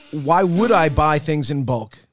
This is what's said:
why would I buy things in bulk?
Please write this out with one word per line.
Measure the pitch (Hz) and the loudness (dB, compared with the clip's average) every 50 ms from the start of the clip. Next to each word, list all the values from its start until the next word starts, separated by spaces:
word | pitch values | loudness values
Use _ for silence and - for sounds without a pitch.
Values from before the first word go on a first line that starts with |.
| - - | -18 -12
why | - 151 139 139 165 180 196 | -10 -6 -2 0 2 2 2
would | 180 170 175 226 240 | 2 2 2 2 2
I | 233 180 165 156 | 4 4 2 2
buy | 139 131 151 151 151 147 | 2 0 0 0 0 -2
things | 151 160 156 151 139 120 | -2 -2 -4 -2 -2 -4
in | 147 143 135 | -4 -4 -4
bulk? | 113 127 117 110 113 - - _ _ | -4 -4 -4 -6 -10 -16 -20 _ _